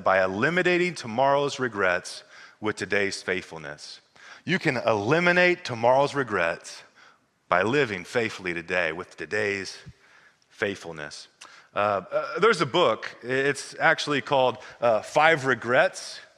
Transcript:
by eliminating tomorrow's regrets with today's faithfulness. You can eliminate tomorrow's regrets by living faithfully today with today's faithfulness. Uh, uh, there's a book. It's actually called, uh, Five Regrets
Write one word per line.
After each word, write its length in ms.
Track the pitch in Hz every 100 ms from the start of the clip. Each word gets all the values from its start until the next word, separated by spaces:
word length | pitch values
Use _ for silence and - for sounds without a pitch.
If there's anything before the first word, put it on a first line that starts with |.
by 200 | 95 95
eliminating 720 | 95 98 135 175 180 175 180 160
tomorrow's 640 | 120 110 139 139 143 127
regrets 640 | 127 107 95 90 - - - - - -
with 160 | 107 -
today's 460 | 95 101 98 -
faithfulness. 800 | - 90 - 82 73 73 - - _ _ - - -
You 140 | 180
can 180 | 156 123
eliminate 840 | 113 110 104 156 175 175 180 175
tomorrow's 520 | - 117 117 131 143 139
regrets 680 | 123 98 85 85 - - - _ - _ _ _ -
by 120 | 87
living 400 | 104 143 127 95 85
faithfully 480 | 127 110 - 92
today 400 | 85 85 90 82
with 220 | 82 90 -
today's 600 | 80 104 104 98 92 - - - _ - _ _ _
faithfulness. 800 | - 101 101 85 80 73 - - _ - - _ -
Uh, 260 | 104 98 92
uh, 280 | 151 151 165
there's 220 | 208 185
a 40 | 156
book. 480 | 170 147 110 - -
It's 520 | 117 131 139 135 - -
actually 420 | 156 156 - 139
called, 360 | - 139 127 110 - -
uh, 200 | 120 107
Five 440 | - 151 156 160 135
Regrets 720 | 120 113 127 185 - - - -